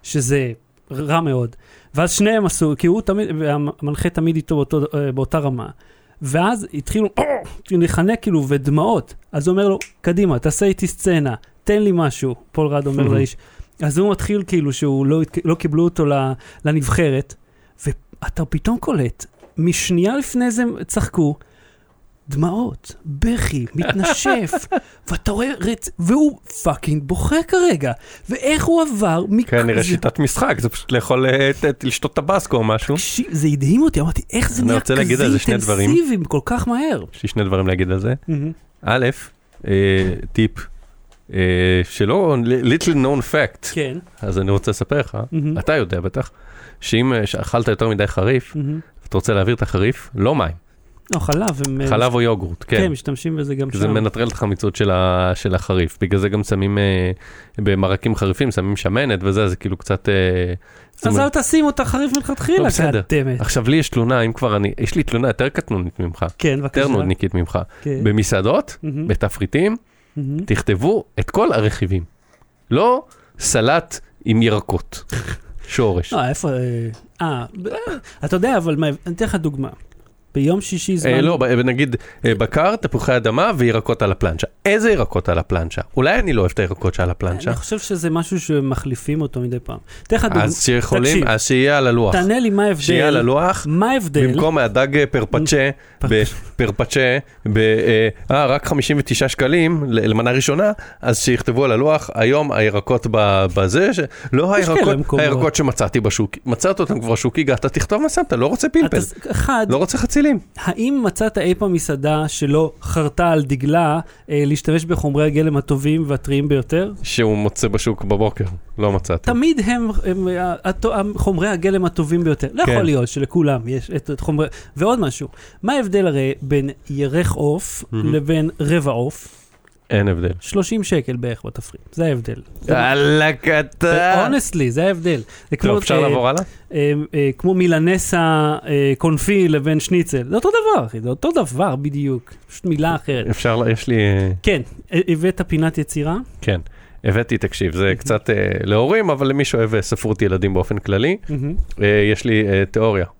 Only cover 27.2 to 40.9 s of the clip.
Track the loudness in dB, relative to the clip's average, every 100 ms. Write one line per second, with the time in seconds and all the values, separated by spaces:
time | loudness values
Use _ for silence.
27.2 | 0 0 2 2 4 2 -2 -4 -12 -18
28.2 | -10 -4 0 2 2 2 2 0 2 0
29.2 | 2 0 2 2 2 2 2 0 0 0
30.2 | -2 0 0 0 -2 -4 -2 -2 0 0
31.2 | 2 2 2 2 -2 0 -4 -4 -2 -2
32.2 | 0 -2 0 0 2 0 -2 -4 -2 -4
33.2 | -4 0 0 2 2 4 4 2 0 -2
34.2 | -2 -2 0 0 0 0 2 0 2 2
35.2 | 2 2 2 0 0 2 4 4 2 -2
36.2 | -2 -4 -2 -2 -2 -2 -2 -2 -6 -8
37.2 | -4 -2 0 0 2 0 0 0 -2 -4
38.2 | -4 -4 -4 -10 _ _ -2 0 0 -2
39.2 | -16 _ _ -12 -2 2 4 2 0 -4
40.2 | -4 0 0 -2 -16 -20 -20